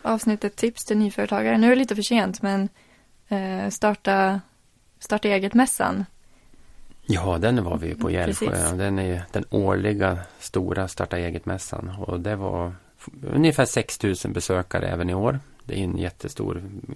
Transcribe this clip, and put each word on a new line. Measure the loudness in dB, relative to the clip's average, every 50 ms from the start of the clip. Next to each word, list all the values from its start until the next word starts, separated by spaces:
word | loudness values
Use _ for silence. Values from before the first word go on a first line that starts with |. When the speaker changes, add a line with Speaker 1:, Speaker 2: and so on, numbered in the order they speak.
Speaker 1:
Avsnittet | -2 0 0 2 2 2 0 2 0 -4 -2
tips | 0 0 0 0 -2 -4
till | 0 2 2
nyföretagare. | 2 2 0 -2 -2 0 0 0 2 2 4 6
Nu | 8 8
är |
det | 8
lite | 6 4 2 0
för | -2
sent, | 0 2 2 2 2 2 -2 -2
men, | -2 0 0 0 0 -2 -4 _ _ _ _ _ _ _ _ _ _ -4
eh, | -4 -4 -2 -4 -4 -4 -4 -4
starta, | -2 0 2 2 2 2 0 2 2 4 4 2 2 0 -4 _ _ _ _ _ _ _ _ _ _ _
starta | -6 -2 -2 0 2 2
eget-mässan. | 2 2 2 4 4 6 6 6 4 0 0 0 0 -2 -4 -6 -8 -16 -20 -20 -20 _ _ -20 -20 -20 -20 -20 -20 -20 -20 -20 -20 -8 -4 -2
Speaker 2:
Ja, | -2 0 0 0 0 2
den | 2 2 2 2 2
var | 0 -2 -4
vi | -4 -4
ju | -4
på | -4 -2 -2
i | 0
Älvsjö. | 0 0 0 -2 -2 -2 -2
Speaker 1:
Precis. | 0 0 0 0
Speaker 2:
Den | 0 0 0 0 0 0
är | 0 -2
ju | -2 -4 -6 -6
den | -6 -6 -4 -2
årliga | 0 0 2 2 2 2 2 0 0 2 2 2 0 0 -4 -10 -16 -18
stora | -14 -6 -4 -2 -2 -2 -2 -2 -4 -4
starta | -4 -6 -4 -4 -4 -4
eget-mässan. | -4 -4 -4 -6 -6 -6 -6 -6 -6 -8 -8 -8 -8 -8 -8 -8 -6 -6
Och | -4 -4
det | -4 -4 -4
var | -4 -4 -4 -2 -2 -4 -4 -6 -10 -16 _ _ _
f-, | -18 -18 -16 -12 -8
ungefär | 0 2 4 6 6 6 4 2
sex | 2 2 0 -2 -2 -4 -2
tusen | 0 0 0 0 -2 -4 -4
besökare | -4 -2 0 0 0 0 -2 -2 -2 -2 -2
även | -2 -2 -2 -2
i | 0
år. | 0 0 0 0 -2 -4 -10 -18 -18 -12
Det | -8 -4 -4
är | -2
en | -2 -2 -2
jättestor, | -4 -4 -6 -8 -10 -10 -8 -6 -6 -4 -4 -6 -8 -10 -12 -12 -12 -12 -12